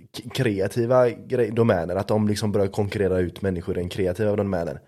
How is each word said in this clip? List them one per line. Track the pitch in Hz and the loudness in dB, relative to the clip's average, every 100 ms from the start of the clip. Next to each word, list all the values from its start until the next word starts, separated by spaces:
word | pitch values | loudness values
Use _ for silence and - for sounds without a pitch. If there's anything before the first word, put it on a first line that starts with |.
| 98 - | -20 -16
k-, | 120 | -8
kreativa | - 123 98 101 - 117 127 123 | -2 0 0 -2 0 2 4 4
grej-, | - - 101 110 | 0 -4 0 0
domäner. | 113 117 92 82 90 | 2 4 4 0 -2
Att | 104 | 0
de | 107 107 | 2 2
liksom | 104 110 | 0 0
börjar | 101 98 | 0 0
konkurrera | 104 101 104 95 92 | 0 -2 0 0 2
ut | 87 - | 0 -2
människor | 98 90 82 90 | -4 -4 -4 -4
i | |
den | 87 | -4
kreativa | - 92 90 107 104 | -2 -2 0 0 0
domänen. | 98 92 82 69 | -2 -2 -4 -8